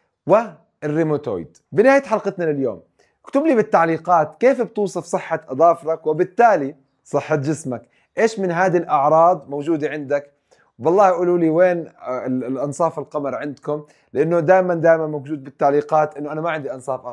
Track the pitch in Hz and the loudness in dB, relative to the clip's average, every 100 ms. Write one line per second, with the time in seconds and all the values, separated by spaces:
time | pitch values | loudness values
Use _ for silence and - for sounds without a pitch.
0 | _ _ - 208 220 156 _ _ 151 151 | _ _ 2 2 0 -10 _ _ -4 -2
1 | 156 143 131 92 85 _ _ 139 254 277 | 0 -2 -4 -8 -8 _ _ 2 4 4
2 | 277 214 196 180 165 143 127 92 _ _ | 2 -4 -4 -4 -2 -2 -4 -6 _ _
3 | _ _ - 269 320 240 214 185 165 160 | _ _ -4 -2 2 2 2 2 2 -2
4 | 160 170 151 - 247 254 214 - 196 180 | 0 2 0 0 2 2 -2 -4 -4 -6
5 | - 180 - 160 - 135 170 165 151 160 | -6 -6 -4 -8 -6 2 4 2 -2 -6
6 | 156 151 180 - 233 185 139 - _ _ | -2 -2 -2 4 4 4 -2 -10 _ _
7 | - 143 - 156 135 151 131 117 - _ | -8 -6 -2 -2 -2 -6 -6 -12 -12 _
8 | _ - 220 220 185 165 190 175 147 147 | _ -2 -2 0 -4 0 2 0 0 0
9 | 147 160 170 185 - 143 147 160 143 151 | 4 4 4 2 -4 -8 -4 -2 -4 -6
10 | 135 143 - _ _ _ _ - 135 190 | -4 -4 -6 _ _ _ _ -6 0 4
11 | 190 175 180 175 165 160 185 175 156 _ | 4 4 0 2 2 2 2 0 -6 _
12 | - 127 120 127 120 131 143 135 165 151 | -8 -6 -4 -4 -4 -6 -6 -2 -4 -4
13 | 135 151 139 120 147 135 - 151 147 _ | -10 -8 -6 -8 -10 -10 -8 -8 -8 _
14 | _ - 160 170 156 185 180 170 165 165 | _ -2 0 2 4 4 4 2 4 2
15 | 156 151 135 151 135 - 143 147 147 156 | 0 -8 -8 -10 -10 -2 0 0 0 0
16 | 151 143 147 156 165 156 131 131 131 127 | 0 -4 -10 -6 -6 -6 -8 -10 -8 -10
17 | 123 | -10